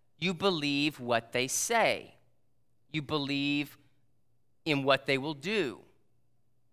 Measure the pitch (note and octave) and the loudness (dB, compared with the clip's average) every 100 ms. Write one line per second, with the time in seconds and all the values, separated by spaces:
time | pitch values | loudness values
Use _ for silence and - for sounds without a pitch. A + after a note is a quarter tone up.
0 | _ _ E3 E3+ G3 E3+ C#3+ C#3+ D3 - | _ _ -4 0 0 0 0 0 0 -2
1 | A#2+ A#2 A#2 B2 C3 - - A#3 F3 G#2+ | 0 0 0 -2 -2 -2 0 2 4 2
2 | - - _ _ _ _ _ _ _ D#3 | -4 -20 _ _ _ _ _ _ _ -6
3 | C#3 D3+ C#3 C#3+ C#3+ C#3+ D3 - _ _ | -4 -2 -2 -2 0 -2 -4 -10 _ _
4 | _ _ _ _ _ _ - C#3+ C3+ C3+ | _ _ _ _ _ _ 0 2 4 2
5 | - C3+ C#3+ D3 D3+ G#3+ C#3+ E2+ - _ | 2 -2 -2 -8 -4 -2 -2 -4 -14 _
6 | _ _ _ _ _ _ _ | _ _ _ _ _ _ _